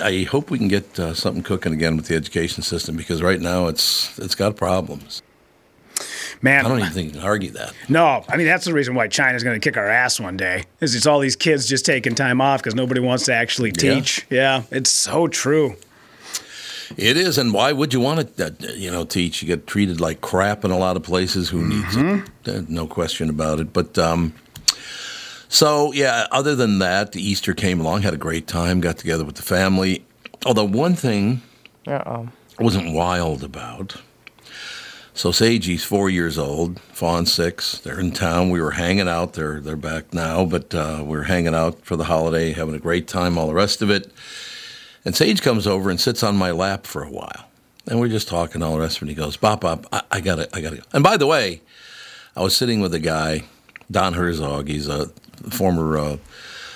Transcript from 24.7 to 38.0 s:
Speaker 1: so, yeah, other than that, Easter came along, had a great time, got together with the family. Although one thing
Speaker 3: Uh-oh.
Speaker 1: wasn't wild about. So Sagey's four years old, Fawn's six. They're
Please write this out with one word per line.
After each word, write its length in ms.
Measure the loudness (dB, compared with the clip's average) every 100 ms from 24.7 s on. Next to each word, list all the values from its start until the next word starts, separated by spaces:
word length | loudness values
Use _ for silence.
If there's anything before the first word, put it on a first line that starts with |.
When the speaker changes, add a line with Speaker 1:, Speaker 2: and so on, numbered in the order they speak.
| -4 -6 -14 -12 -12 -14 -18 -2
Speaker 1:
so, 440 | 4 4 4 2
yeah, 340 | 2 2 2 2
other 240 | 0 2
than 240 | 4 4 4
that, 380 | 4 2 0 -4
Easter 380 | -2 -2 -2
came 260 | 0 2 2
along, 220 | 0 0
had 120 | 0
a 40 | -2
great 280 | -2 -4 -4
time, 340 | -2 2 2
got 180 | 0 -2
together 260 | -2 -2
with 100 | -4 -8
the 60 |
family. 640 | -2 2 4 4 2 -2 -6 _ -20 -4 2
Although 180 | 4
one 300 | 4 2 2
thing 480 | 2 2 2 2 0 -6 _ -20 _ -8
Speaker 3:
Uh-oh. 420 | -6 -6 -8 -10 -16 _ 0
Speaker 1:
wasn't 340 | 2 2 0
wild 480 | 0 0 0 0 -4
about. 540 | -8 -12 -12 -12 -12 -14 -20 _ -20 _ -20 -16 -14 -14 -16 -20 -14
So 180 | -4 0
Sagey's 540 | 4 4 4 0 -2
four 240 | 0 2 2
years 300 | 2 0 -2
old, 400 | -2 0 -2 -4 -12
Fawn's 400 | -4 0 2 2
six. 460 | 0 0 -2 -6 -6
They're 180 | -8 -4